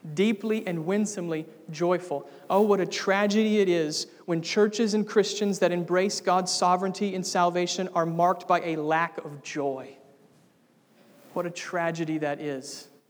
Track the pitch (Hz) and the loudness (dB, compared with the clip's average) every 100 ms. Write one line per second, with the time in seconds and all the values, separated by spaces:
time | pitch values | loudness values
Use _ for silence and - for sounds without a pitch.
0 | 165 151 208 208 220 220 208 165 156 202 | -10 0 0 0 -2 -4 -2 -4 -2 0
1 | 208 202 170 160 160 - - 156 175 180 | -2 -4 -6 -6 -8 -16 -16 -2 0 0
2 | 180 143 139 - - 190 208 196 175 - | -2 -8 -8 -20 0 2 4 2 0 -2
3 | - 196 208 208 220 208 190 170 156 156 | 0 2 4 2 2 4 4 2 0 -4
4 | - - - 165 165 - 214 214 226 214 | -8 -14 -4 -2 0 2 2 4 0 2
5 | 208 220 196 - 202 185 180 175 165 180 | 2 2 2 0 -2 2 2 0 0 0
6 | 196 196 - 185 180 - 180 180 190 190 | 0 -2 2 2 2 2 4 4 0 -2
7 | 202 185 180 190 175 175 175 - 185 170 | -2 -2 -2 2 2 2 -2 -2 -2 0
8 | 165 165 175 175 - 175 170 160 151 160 | 0 4 4 2 2 0 2 -4 0 0
9 | 170 - 160 143 - 156 139 131 127 - | 0 -4 -12 -14 -10 -4 -4 -4 -10 -18
10 | - _ _ _ _ _ _ _ _ _ | -20 _ _ _ _ _ _ _ _ _
11 | _ - - - 175 175 - 180 170 165 | _ -20 -10 -6 -6 -8 -6 -2 -2 -2
12 | 160 156 151 143 151 135 123 - - _ | -4 -2 -2 -4 -6 -8 -10 -16 -18 _